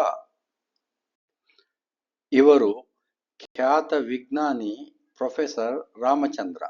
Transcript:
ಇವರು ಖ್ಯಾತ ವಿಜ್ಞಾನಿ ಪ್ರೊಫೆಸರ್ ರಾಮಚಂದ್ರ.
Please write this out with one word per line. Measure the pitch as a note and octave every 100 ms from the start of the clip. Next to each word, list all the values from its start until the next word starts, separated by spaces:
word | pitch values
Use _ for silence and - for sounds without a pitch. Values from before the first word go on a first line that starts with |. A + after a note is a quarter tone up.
| B2+ - - _ _ _ _ _ _ _ _ _ _ _ _ _ _ _ _ _ _ _ _
ಇವರು | C3 C#3 C#3+ A2 G#2+ - _ _ _ _ _
ಖ್ಯಾತ | - - C3 D3+ D#3
ವಿಜ್ಞಾನಿ | D3+ A#2+ B2+ B2+ C#3 D3+ B2+ G#2 A2 D3 _ _ -
ಪ್ರೊಫೆಸರ್ | C3 - D3+ A#2+ A2+ C#3 - -
ರಾಮಚಂದ್ರ. | B2 C#3+ C#3+ - F#2+ E2+ -